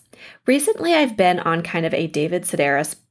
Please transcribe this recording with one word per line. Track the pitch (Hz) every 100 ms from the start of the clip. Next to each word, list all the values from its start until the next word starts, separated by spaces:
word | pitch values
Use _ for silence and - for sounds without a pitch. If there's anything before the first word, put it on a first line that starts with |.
| _ - - - -
Recently, | 277 415 427 339
I've | 320 262 214
been | 180 180
on | 165 165
kind | 170 170 160
of |
a | - 165
David | 147 160 180
Sedaris | - 160 143 139 151 - _